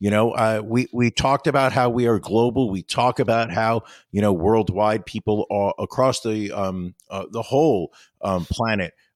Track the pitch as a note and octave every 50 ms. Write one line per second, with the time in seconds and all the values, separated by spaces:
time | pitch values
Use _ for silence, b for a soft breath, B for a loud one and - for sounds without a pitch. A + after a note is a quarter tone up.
0 | G2 G2+ G#2 G#2 A2+ A#2+ - - A2+ A2 A2 G#2+ G#2 A2 A2+ B2 B2 - - A#2+
1 | A#2+ A#2+ - - - C3+ C#3 C#3 - D#3+ C#3 C#3 C3+ B2+ G#2+ C3 B2 B2 A#2 B2
2 | A#2+ A#2 A2+ G2 - - G2 A2+ A#2 B2 A2+ C3 C3 G#2+ F#2+ F#2 E2 - - -
3 | A#2+ B2 A#2+ - B2+ G2+ A2+ A#2 A#2 A2+ F2 - A2+ A2+ A#2 A2+ B B B B
4 | B B - G2+ G#2 G#2 G2 E2 E2 G2+ A2+ A2+ G#2 - F2+ G2 G#2+ G#2+ A2 A2
5 | - - - G#2+ - A2 G#2+ G#2+ - - G2+ G#2 G2+ G2 - - G#2 - - -
6 | B2+ C3 A#2+ - - A2+ A2 G#2+ G#2 G2 - G#2 G2 F#2+ F#2 F#2 F2 F2+ - _
7 | _ - G2 G2 F2+ - G2+ A2+ A2+ - B2+ C#3 D#3+ D#3+ A#2+ F#2 E2 b b b
8 | b b b _ - G2 F#2+ F2+ E2 - - - A2+ A2+ G#2+ G2+ F2+ E2 - _
9 | _ _ _